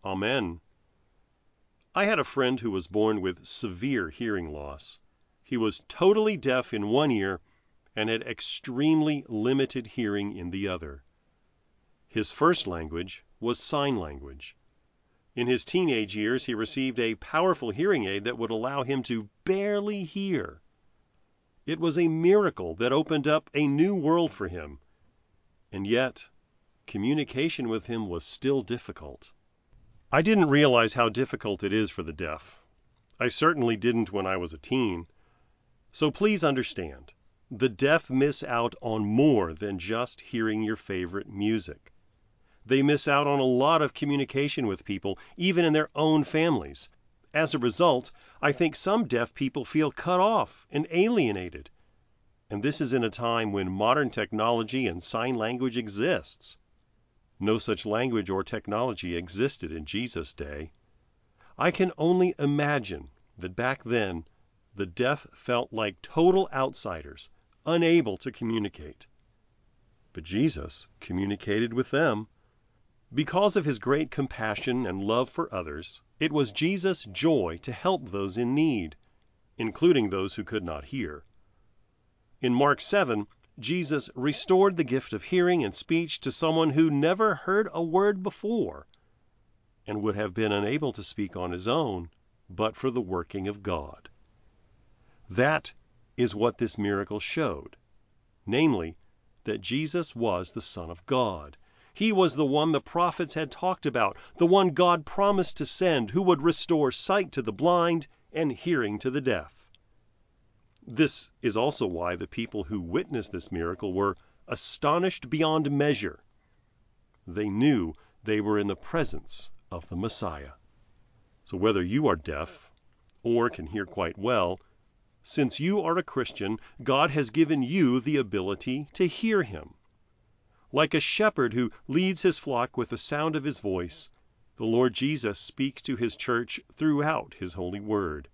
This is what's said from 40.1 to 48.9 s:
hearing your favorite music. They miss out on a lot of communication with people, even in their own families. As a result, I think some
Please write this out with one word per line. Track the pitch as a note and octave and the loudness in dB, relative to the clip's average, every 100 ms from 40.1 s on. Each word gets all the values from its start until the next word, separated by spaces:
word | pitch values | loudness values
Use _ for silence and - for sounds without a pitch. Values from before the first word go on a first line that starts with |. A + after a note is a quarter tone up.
| - | -8
hearing | - A#2 A2 A2 | -8 -2 0 0
your | G#2+ | -2
favorite | G#2+ - F#2+ F2+ F#2+ - | -4 -4 -6 -4 -6 -8
music. | G2+ G#2 A2+ F2 C#2+ - _ _ _ _ _ _ _ - | -2 0 0 -2 -16 -20 _ _ _ _ _ _ _ 0
They | C3+ | 4
miss | C#3 D3 - | 4 4 4
out | C#3+ C#3+ | 2 4
on | C#3+ | 2
a | |
lot | C3 B2 C#3 E3 | 4 4 4 4
of | C#3+ | 2
communication | - C#3+ C#3+ C3+ C3+ C#3+ - A#2 | -2 -2 0 0 -2 -2 -2 -2
with | F#2+ | -2
people, | - G2 G2 F#2+ - - | -4 -6 -4 -6 -10 -2
even | F3+ F3 | 2 4
in | E3+ | 4
their | D3+ D3+ | 4 2
own | C#3+ D#3 D#3 | 2 4 4
families. | C#3 D#3 E3+ C3 D2 C#2 - _ _ _ _ | 2 2 2 0 -4 -14 -18 _ _ _ _
As | D3+ D#3 | -2 0
a | D3+ | 2
result, | A#2+ - F3 B2+ - - - - | 0 4 4 4 0 -20 -20 -2
I | D3 | -2
think | C#3+ E3+ | 2 0
some | - F#3+ | 0 0